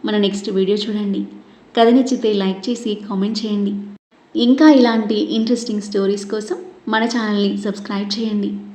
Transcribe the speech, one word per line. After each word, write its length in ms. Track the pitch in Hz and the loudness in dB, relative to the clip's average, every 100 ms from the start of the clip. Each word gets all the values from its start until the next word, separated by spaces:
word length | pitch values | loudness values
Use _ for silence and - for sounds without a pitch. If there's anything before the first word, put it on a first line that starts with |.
| 233 | -2
మన 120 | 208 | 0
నెక్స్ట్ 340 | 196 202 - | 0 0 -2
వీడియో 260 | 190 190 208 | 0 2 0
చూడండి. 480 | - 208 202 196 - - - _ _ - | -2 -4 -2 -4 -6 -12 -20 _ _ 4
కథ 80 | 226 | 6
నచ్చితే 460 | 247 254 254 220 | 6 4 0 0
లైక్ 360 | 208 190 190 - | 0 0 -2 -4
చేసి 260 | 240 226 208 | -4 -4 -6
కామెంట్ 500 | 202 196 196 220 214 | -4 -2 -2 -2 -4
చేయండి. 280 | 208 202 202 - - _ _ _ 220 | -2 -2 -4 -10 -16 _ _ _ 0
ఇంకా 320 | 240 277 311 | 2 6 8
ఇలాంటి 440 | 277 240 226 208 214 | 8 6 2 0 -2
ఇంట్రెస్టింగ్ 680 | - 226 226 240 - 208 | 0 -2 0 -2 -2 -6
స్టోరీస్ 440 | 196 202 196 202 - | -4 -2 0 -2 -4
కోసం 300 | 214 208 349 - - - | -8 -6 -10 -10 -14 -4
మన 160 | 220 | 0
ఛానల్ని 540 | 226 240 214 208 202 202 | 0 -2 -2 0 0 0
సబ్స్క్రైబ్ 640 | 208 196 - 202 202 226 | -4 -8 -8 -6 -6 -4
చేయండి. 340 | 226 208 202 202 - | -2 -2 -4 -6 -12